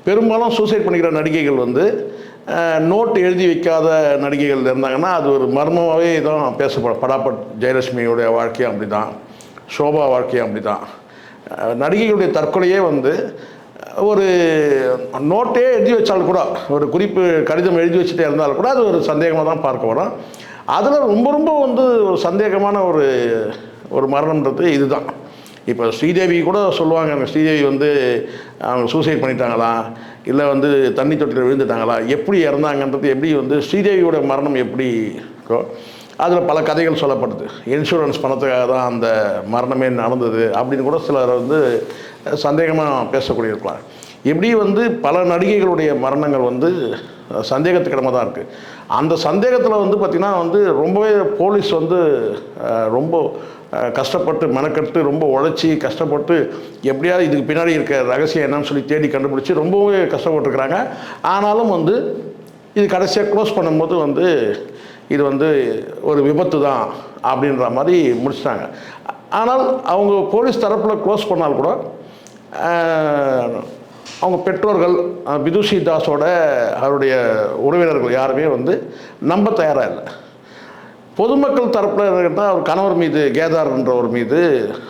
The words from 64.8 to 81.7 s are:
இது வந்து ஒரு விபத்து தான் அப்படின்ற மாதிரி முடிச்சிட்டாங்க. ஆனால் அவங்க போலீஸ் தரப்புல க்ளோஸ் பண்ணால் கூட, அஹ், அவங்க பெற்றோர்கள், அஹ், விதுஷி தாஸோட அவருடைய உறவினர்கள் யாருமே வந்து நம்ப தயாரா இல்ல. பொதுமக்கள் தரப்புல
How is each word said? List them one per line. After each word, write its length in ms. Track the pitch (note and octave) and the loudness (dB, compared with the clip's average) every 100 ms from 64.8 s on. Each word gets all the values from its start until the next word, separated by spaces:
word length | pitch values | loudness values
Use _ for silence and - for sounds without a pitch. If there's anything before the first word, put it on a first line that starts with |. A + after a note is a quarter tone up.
| - - - | -20 -16 -4
இது 140 | C#3+ | 0
வந்து 260 | C#3+ C3+ D#3 C#3+ B2 A2 - - | 0 2 2 2 0 -4 -8 -6
ஒரு 200 | D#3 C#3+ | 0 2
விபத்து 400 | C#3 D3+ F3+ D3+ | 2 2 0 0
தான் 260 | C#3+ B2+ G2 F#2 - - | 0 0 -2 -8 -16 -6
அப்படின்ற 480 | A#2+ B2+ C#3+ C3 B2 | -2 0 0 0 0
மாதிரி 400 | B2+ D#3 F3+ C3+ | 0 2 4 2
முடிச்சிட்டாங்க. 580 | A#2 C3 C#3 C#3 G2+ - - - - - - - | 0 -2 -2 -4 -4 -8 -14 -18 -14 -14 -14 -6
ஆனால் 540 | G3 A#3 C4 C4 - | -2 0 2 0 -2
அவங்க 440 | - F3+ G3+ G3+ G3 | -2 0 2 2 2
போலீஸ் 340 | G#3+ B3+ - G#3 | 0 0 0 0
தரப்புல 320 | G#3+ G#3+ G#3+ | 0 0 0
க்ளோஸ் 280 | F#3+ G#3 G#3 | 0 -2 0
பண்ணால் 260 | F3 D#3 C3 | 0 0 0
கூட, 220 | D3+ B3 - - - - - - - C#2+ | -2 -2 -8 -14 -20 -20 -20 -20 -16 -6
அஹ், 1000 | E3+ E3+ E3 D#3+ D#3 D3 C#3 C3 A#2 A#2 - - - - - - | -2 0 0 0 0 0 0 0 -2 -6 -10 -16 -20 -20 -20 -6
அவங்க 220 | F#3 F3 | -2 0
பெற்றோர்கள், 520 | F#3+ F#3 G#3+ F#3 F3 F3+ F3 - - | -2 0 0 2 2 2 -2 -6 -4
அஹ், 160 | C#3+ | -4
விதுஷி 360 | D3 F#3 G#3 G3 | -2 -2 0 0
தாஸோட 480 | D#3+ D#3+ - D3 D#3 F3 D#3 C3 A#2 | 2 0 0 0 2 2 2 0 -2
அவருடைய 680 | - C3+ C#3 C3+ B2+ A#2 A2 G#2 - | 0 0 2 2 2 2 0 -2 0
உறவினர்கள் 540 | C3 F3 E3 D3 A#2+ | 0 2 2 2 0
யாருமே 340 | B2+ C3 C3 D#3 | 0 0 0 0
வந்து 480 | B2 C3+ G3 - - - - | 0 0 -2 -6 -16 -20 -6
நம்ப 320 | C#3+ F#3 G#3 | 0 2 2
தயாரா 300 | G#3+ D#3 C#3 | 2 2 0
இல்ல. 220 | A2 - - - - - - - - - - - - - | -2 -6 -12 -16 -20 -20 -20 -20 -20 -20 -20 -20 -10 -2
பொதுமக்கள் 540 | A3+ C#4 C#4 C4+ | 2 2 2 2
தரப்புல 380 | A#3 | 2